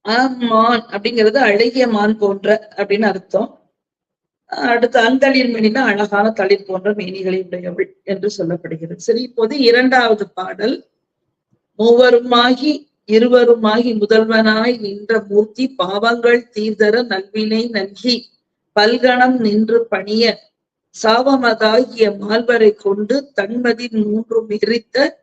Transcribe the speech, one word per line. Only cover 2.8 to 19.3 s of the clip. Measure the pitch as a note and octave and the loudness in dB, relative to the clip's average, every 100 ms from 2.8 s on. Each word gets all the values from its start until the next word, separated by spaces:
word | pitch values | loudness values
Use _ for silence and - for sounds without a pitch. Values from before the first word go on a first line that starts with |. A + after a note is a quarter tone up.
| G3+ G3+ | -4 0
அர்த்தம். | A3 F#3+ - F#3+ A#3 - _ _ _ _ _ _ _ _ _ | 0 -2 -4 -4 -4 -10 _ _ _ _ _ _ _ _ _
அடுத்து | - B3 A#3 A#3+ B3+ | -6 -2 0 2 2
அந்தளிர் | A3+ C4 C#4 C4 A#3+ | 2 2 2 2 0
மேனினா | A3+ A3 A#3+ | 0 0 0
அழகான | B3 G3+ G#3 G3+ G#3+ | -2 0 -2 0 0
தளிர் | A3 G3 G4 | 0 0 0
போன்ற | - F#3 F#3+ | -2 -6 -4
மேனிகளை | G#3 F3+ F#3+ F#3+ F#3 F3+ | -4 -6 -8 -4 -4 -6
உடையவள் | F3+ F3+ F3+ F#3+ _ | -10 -10 -6 -8 _
என்று | - F#3+ G3 G#3 | -8 -6 -6 -6
சொல்லப்படுகிறது. | E3 G3+ D#3+ D#3+ E3 F3 | -6 -6 -8 -12 -12 -14
சரி, | - A3+ | -8 -8
இப்போது | B3+ - A3 C#4+ | -8 -6 -4 0
இரண்டாவது | B3 A#3+ B3+ B3+ A#3 G#3+ G3 | 2 4 4 2 2 0 -2
பாடல். | - - F#3 G#3 D#4 _ _ _ _ _ _ _ _ _ _ | -10 -12 -6 -6 -6 _ _ _ _ _ _ _ _ _ _
"மூவருமாகி | A3 A#3 B3 A#3+ B3 A#3+ A#3+ B3+ D4 D4 - _ | 4 6 6 4 4 2 2 2 0 -4 -6 _
இருவருமாகி | _ A3 A#3+ B3 A#3 A#3 A3 G#3+ A#3+ | _ 2 4 4 4 2 2 0 0
முதல்வனாய் | A3 G#3 A3 A3 A3 A3 G#3+ A#3 A#3+ | -2 2 2 2 2 2 2 0 -2
நின்ற | G#3 G3+ - A3+ G3+ | -6 -10 -4 -4 0
மூர்த்தி | G3+ G#3+ - C4 | 0 0 -2 -6
பாவங்கள் | - F3+ G3 A3+ A#3+ A#3 A#3+ A#3+ | -4 -4 -2 -2 0 2 0 -2
தீர்தர | - G#3+ G#3+ G#3+ A3 | -8 -6 0 0 0
நல்வினை | B3 F#3+ G3 G#3+ G#3+ A3 A#3+ | -2 -6 -6 -6 -2 -2 -2
நல்கி | A3 G3 G3+ B3+ A#3 - _ _ _ _ | -6 -8 -6 -4 -4 -6 _ _ _ _
பல்கணம் | - G#3+ B3+ B3 B3 B3+ | 0 2 2 2 4 2